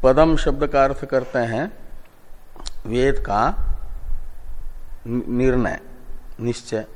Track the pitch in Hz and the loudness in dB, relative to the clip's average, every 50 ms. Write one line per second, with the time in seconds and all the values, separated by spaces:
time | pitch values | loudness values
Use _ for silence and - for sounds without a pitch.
0 | - 131 131 143 156 165 160 151 - 156 139 139 151 135 - 139 135 135 139 - | 6 6 8 8 6 6 6 4 4 2 2 2 0 0 4 4 4 4 2 -2
1 | - 135 - 131 123 - - 135 117 117 113 117 151 214 - - - - - - | -6 -2 -2 -2 -2 0 -2 -2 -2 0 -2 -2 -4 -4 -6 -10 -12 -10 -10 -12
2 | - - - - - - - - - - - - - - - - - - 110 123 | -12 -14 -18 -20 -16 -16 -16 -14 -14 -16 -14 -8 -8 -6 -6 -6 -6 -4 0 2
3 | 127 135 135 - - - 101 104 113 147 208 - - - - - - - - - | 2 4 4 2 2 2 2 2 2 2 4 4 4 4 2 0 0 -4 -6 -6
4 | - - - - - - - - - - - - - - - - - - - - | 0 0 0 0 0 -4 -6 -8 -6 -4 -4 -4 -4 -4 -6 -6 -8 -10 -10 -10
5 | - 117 117 123 - - 120 120 127 131 127 127 120 92 87 - - - - - | -6 -4 -4 -4 -2 -2 0 2 2 4 4 4 2 0 -2 -4 -10 -14 -16 -16
6 | - - - - - - - - 113 120 120 - - - - 110 110 - - | -10 -8 -8 -8 -8 -10 -10 -6 -4 -4 -4 -4 -6 -6 -6 -6 -6 -6 -14